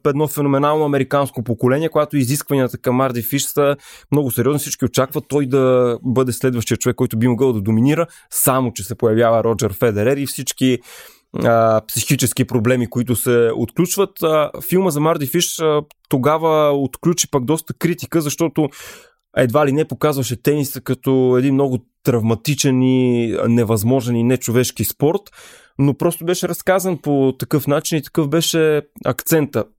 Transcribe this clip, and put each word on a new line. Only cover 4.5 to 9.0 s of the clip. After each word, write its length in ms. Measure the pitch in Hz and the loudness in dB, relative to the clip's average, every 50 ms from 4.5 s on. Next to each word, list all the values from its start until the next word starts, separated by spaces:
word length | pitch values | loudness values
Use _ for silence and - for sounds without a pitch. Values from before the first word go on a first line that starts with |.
| 147 147 | 0 0
Всички 260 | - - - - - | -2 -6 -6 -4 -4
очакват 400 | 117 - - 131 135 - 151 127 - | -2 0 -2 -2 -2 -2 -6 -6 -2
той 180 | - 147 147 | -2 -2 0
да 520 | 135 127 139 131 127 127 127 123 123 120 113 - | 0 2 2 2 4 4 4 2 2 0 -2 -4
бъде 300 | 131 123 127 131 127 113 | -2 0 0 0 0 0
следващия 440 | - - 131 127 120 110 - 147 | -2 -2 -2 0 -2 -2 -2 -2
човек, 200 | 139 - 123 120 | -2 0 -2 -2
който 220 | - 131 123 - 110 | 0 -2 -2 0 0
би 100 | 113 127 | 0 2
могъл 240 | 123 107 139 135 123 | 2 2 2 2 0
да 80 | 107 | 0
доминира, 460 | 98 104 110 110 117 139 151 156 170 165 - - - _ | 0 0 2 2 4 2 2 2 0 -4 -6 -14 -18 _
само 420 | - - - - 131 131 131 120 - | -6 -2 0 2 2 2 0 -2 -4
че 100 | - - | -6 -10
се 120 | - 120 | -12 -6
появява 500 | - | -2